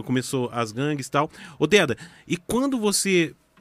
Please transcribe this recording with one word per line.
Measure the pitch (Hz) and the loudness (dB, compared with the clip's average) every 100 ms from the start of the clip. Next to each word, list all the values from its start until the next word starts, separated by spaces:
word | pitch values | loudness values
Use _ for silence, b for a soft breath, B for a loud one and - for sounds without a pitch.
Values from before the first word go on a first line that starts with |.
começou | 117 127 123 135 120 | -2 -2 0 -2 -2
as | 117 113 | -2 -4
gangues | 110 147 147 127 | -4 -4 -4 -2
e | |
tal. | 143 156 B B 147 | -2 -2 B B -2
Ô, | 151 | 4
Deda, | 208 151 104 B B - | 4 4 0 B B -6
e | 180 | -6
quando | - 220 277 262 | -2 -2 0 0
você | 208 190 196 180 160 - _ _ | 0 0 2 2 2 -4 _ _